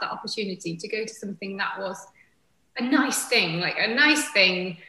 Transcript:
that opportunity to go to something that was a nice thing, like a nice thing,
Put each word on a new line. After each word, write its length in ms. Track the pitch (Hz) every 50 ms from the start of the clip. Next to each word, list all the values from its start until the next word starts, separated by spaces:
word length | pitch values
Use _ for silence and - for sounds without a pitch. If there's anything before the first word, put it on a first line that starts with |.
that 100 | - -
opportunity 680 | - - - 208 - - 208 196 185 175 - 170 165 165
to 100 | - 202
go 160 | - 214 220
to 100 | 220 -
something 440 | - - 196 196 - 202 196 196 196
that 200 | 190 180 - 190
was 280 | 196 185 190 - - - _ _ _ _ _ _ _ _ _ _ _ _ _ -
a 40 | 233
nice 440 | 254 277 277 277 277 - - -
thing, 340 | - 247 226 190 170 160 170
like 160 | 175 151 - -
a 160 | 190 220 226
nice 360 | 262 294 302 302 294 277 -
thing, 480 | - 202 190 185 185 180 180 185 170 - -